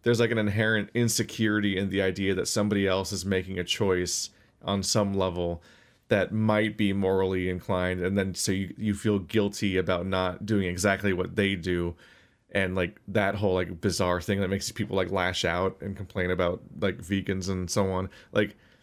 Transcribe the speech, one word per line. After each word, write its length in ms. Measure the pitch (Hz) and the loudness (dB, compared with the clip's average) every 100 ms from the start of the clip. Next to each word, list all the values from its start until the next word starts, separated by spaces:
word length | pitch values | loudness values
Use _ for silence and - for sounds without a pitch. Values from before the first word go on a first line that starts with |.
there's, 180 | 117 117 | 2 4
like, 100 | 117 | 4
an 60 | 110 | 2
inherent 520 | 104 104 110 110 98 | 2 2 2 2 0
insecurity 840 | 120 120 - 113 - 110 107 101 95 | 0 2 0 -4 0 2 2 2 0
in 100 | 98 | 0
the 140 | 98 | 0
idea 320 | 95 92 98 | 0 0 0
that 120 | 92 - | 0 0
somebody 400 | - 104 101 98 | 0 0 2 2
else 240 | 95 92 | 0 -2
is 140 | 98 | -6
making 340 | 92 95 92 92 | -2 -2 -2 -6
a 60 | |
choice 640 | 87 - 101 90 87 - - - _ _ | -4 0 2 2 0 -4 -6 -12 _ _
on 200 | - 98 | -4 -2
some 320 | 92 113 101 | 0 0 2
level 480 | 98 92 87 87 85 - - _ _ _ | 0 0 0 -2 -4 -10 -20 _ _ _
that 220 | 104 92 | 0 0
might 460 | 110 110 107 110 107 | 0 2 2 0 2
be 160 | 101 | 0
morally 560 | 98 95 95 95 95 92 | 2 2 2 2 0 -2
inclined, 520 | 90 - 92 90 90 | -4 -2 0 0 0
and 160 | 90 101 | 0 0
then 160 | 95 | 0
so 180 | 87 - | -2 -2
you, 220 | 95 95 - | 0 -2 -4
you 180 | 107 | -2
feel 240 | 101 110 101 | 0 2 0
guilty 600 | 85 110 101 101 101 92 | 0 0 0 -2 0 0
about 260 | 90 90 92 | 0 0 0
not 380 | 92 92 90 | 0 0 -4
doing 240 | 104 104 92 | 0 0 2
exactly 440 | 87 101 98 101 | 0 2 2 0
what 220 | 92 92 87 | 0 -2 0
they 200 | 98 95 | 0 0
do, 400 | 87 87 85 82 - - _ _ _ | 0 0 -2 -6 -18 -20 _ _ _
and, 220 | 98 95 | -2 0
like, 260 | 92 90 - - | 0 -2 -4 -2
that 280 | 101 98 98 | 0 0 2
whole, 180 | 104 | 2
like, 260 | 92 87 85 | 2 0 -2
bizarre 400 | 98 87 90 87 | -2 0 2 2
thing 200 | 87 98 | 0 0
that 80 | 95 | 0
makes 220 | 95 - | -2 -4
people, 240 | - 101 | -6 -2
like, 160 | 95 90 | 0 0
lash 340 | 95 90 90 90 | 0 0 0 0
out 320 | 87 95 - | 0 -2 -4
and 160 | - 98 | -10 -10
complain 340 | 98 104 90 | -8 -4 -2
about, 300 | 90 87 90 - - | 0 0 -2 -10 -4
like, 180 | 101 92 | -4 -4
vegans 500 | 82 98 95 95 92 | -2 -2 -2 -4 -2
and 220 | 92 90 | -4 -2
so 200 | - 95 | 0 0
on. 200 | 92 95 - - | 0 -4 -10 -4
Like, 260 | - 101 - _ _ | -2 -2 -4 _ _